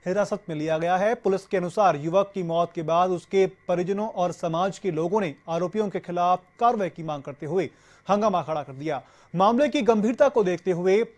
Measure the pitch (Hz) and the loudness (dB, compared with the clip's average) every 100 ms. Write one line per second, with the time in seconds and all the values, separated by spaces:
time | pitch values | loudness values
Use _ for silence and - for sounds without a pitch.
0 | - 185 196 208 - 156 156 160 165 180 | -4 -2 -2 -4 -6 -6 -2 -2 0 0
1 | 202 240 220 190 - 196 175 165 202 151 | 0 0 0 -2 -2 -4 -2 2 2 2
2 | 151 180 196 196 170 165 170 - 160 165 | 0 0 0 -4 -2 0 0 -2 -2 2
3 | 180 180 - 196 190 - - 175 175 196 | 2 0 -2 2 2 0 -4 -2 0 -2
4 | 220 208 180 165 175 165 190 - 196 156 | -4 -2 -4 -2 -4 -2 -2 -2 -6 -2
5 | 170 208 190 139 - 165 180 208 208 185 | 0 0 -2 -6 -6 -4 -2 -2 -4 -4
6 | - 175 175 180 _ _ 233 233 185 - | -6 -2 2 2 _ _ 0 2 -2 -6
7 | 160 147 139 135 151 180 156 _ _ - | -10 -8 -10 -12 -4 -2 -2 _ _ -20
8 | - 202 214 185 147 156 139 131 151 139 | -2 0 2 0 -2 -6 -6 -10 -6 -6
9 | - _ _ 165 196 240 294 294 214 220 | -8 _ _ 2 2 4 2 2 2 2
10 | 214 247 285 254 185 175 - 175 180 196 | 2 2 2 4 0 0 -2 0 2 2
11 | 226 | 0